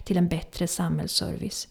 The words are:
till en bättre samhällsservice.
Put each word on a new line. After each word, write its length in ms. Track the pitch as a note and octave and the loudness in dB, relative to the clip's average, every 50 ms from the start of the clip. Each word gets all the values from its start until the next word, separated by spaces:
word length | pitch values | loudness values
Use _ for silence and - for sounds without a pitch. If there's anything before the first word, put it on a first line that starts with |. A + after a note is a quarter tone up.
| - | -2
till 120 | - G3+ | 0 4
en 120 | F3+ F3 F3 | 4 4 4
bättre 380 | E3 D#3+ - - - - F3 | 4 0 -4 -6 -4 -2 -2
samhällsservice. 1000 | E3+ - - F3+ E3 D#3 D3+ D#3+ F#3 - - - - - - - - - - - - | -2 0 0 0 0 0 0 0 0 -2 -2 -2 -2 -4 -4 -4 -6 -6 -6 -10 -10